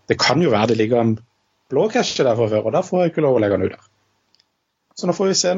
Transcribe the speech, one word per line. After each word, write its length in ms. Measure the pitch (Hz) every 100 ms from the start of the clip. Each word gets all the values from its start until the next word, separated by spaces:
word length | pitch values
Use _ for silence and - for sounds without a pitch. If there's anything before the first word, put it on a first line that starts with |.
| -
Det 100 | -
kan 240 | - 127
jo 80 | 170
være 220 | 104 113
det 60 | 113
ligger 220 | 110 123
en 160 | 113 110 - _ _ _ _
blå 200 | 135 214
cache 320 | 240 196 -
der 160 | 135 113
fra 80 | 110
før, 220 | 107 110
og 20 |
da 80 | 151 190
får 160 | 180
jeg 80 | 175
ikke 140 | 170 147
lov 80 | 123
å 80 |
legge 160 | 104 95
den 80 | 98
ut 80 | -
der. 80 | _ _ _ _ _ _ _ _ _ _ _ -
Så 160 | 180
nå 60 | 170
får 100 | 190
vi 40 | 190
se 100 | 180